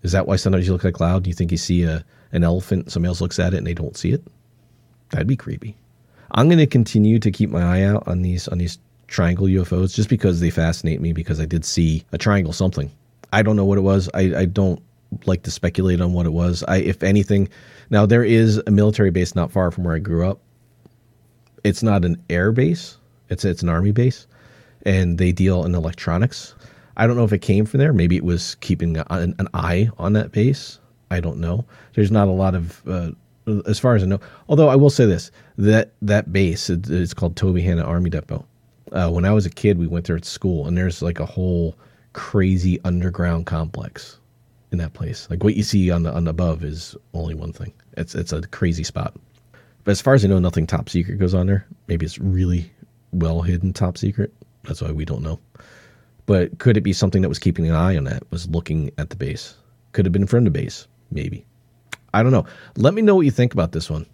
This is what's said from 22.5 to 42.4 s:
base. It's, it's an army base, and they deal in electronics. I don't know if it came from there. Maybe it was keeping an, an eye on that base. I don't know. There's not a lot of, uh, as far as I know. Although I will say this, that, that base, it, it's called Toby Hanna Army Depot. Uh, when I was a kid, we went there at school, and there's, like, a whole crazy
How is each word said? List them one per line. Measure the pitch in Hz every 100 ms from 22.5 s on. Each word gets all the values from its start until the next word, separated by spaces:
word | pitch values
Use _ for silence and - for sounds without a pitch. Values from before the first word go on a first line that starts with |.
base. | 113 147 170 - - _ _ _
It's, | -
it's | 101 85
an | 85
army | 82 98
base, | 107 123 - - _ - - _ _
and | - 95 90 85
they | 90
deal | 87 95 90
in | 82
electronics. | 90 82 - - 85 110 - - - - - _ -
I | 117
don't | 120
know |
if | 113
it | 101
came | - 101 107
from | 131
there. | 147
Maybe | 117 85 90
it |
was | 87 85 - -
keeping | - - 85 80
an, | 80 90 87 -
an | 92
eye | - 82 87 110 -
on | 90
that | 107 -
base. | 107 117 139 - - _ _ _
I | 87
don't | 85 -
know. | 82 92 123 - -
There's | - 104
not | 107 101
a |
lot | 92 95
of, | 90 85 - -
uh, | 90 85 71 _ _ - 104 -
as | 107
far | 127 117
as |
I | 95
know. | 98 - - -
Although | 151 151
I | 135
will | 143
say | 139 117
this, | 87 - _ _ -
that, | 101 110 110 _
that | 104 104 78
base, | 98 95 82 -
it, | 87 101
it's | 82 85
called | - 87
Toby | 85 95 90
Hanna | 85 85
Army | 78 85 90
Depot. | 80 - - - _ _ _ -
Uh, | - 87
when | 85
I | 92
was | 107
a | 90
kid, | - 104 90
we | 85
went | 85 85
there | 82
at |
school, | - - 95 85 73
and | 87
there's, | 92 82
like, | 85 82
a | 80
whole | - 92 87 82 - _ _ _
crazy | - - 104